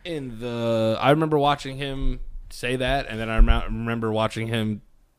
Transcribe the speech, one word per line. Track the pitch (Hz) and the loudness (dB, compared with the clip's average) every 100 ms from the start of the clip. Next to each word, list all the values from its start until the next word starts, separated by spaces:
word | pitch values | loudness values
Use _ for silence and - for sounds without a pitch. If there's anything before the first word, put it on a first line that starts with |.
In | 180 156 131 110 | -10 -8 -8 -8
the, | 120 120 117 113 110 110 | -6 -2 0 2 2 4
I | 131 | 4
remember | 151 156 151 | 4 4 2
watching | 143 143 135 135 | 2 0 -4 -8
him | 139 135 131 127 - - - | -8 0 0 0 -8 -12 -14
say | - 123 127 | -8 -4 -2
that, | 127 139 131 | 0 0 -2
and | 110 | -6
then | 113 | -2
I | 113 | 6
rem-, | 110 113 - 110 | 6 6 0 -4
remember | 117 117 110 | -4 -2 0
watching | 110 110 113 113 | 0 0 -2 -4
him | 113 110 104 - - _ | -2 -2 -4 -10 -20 _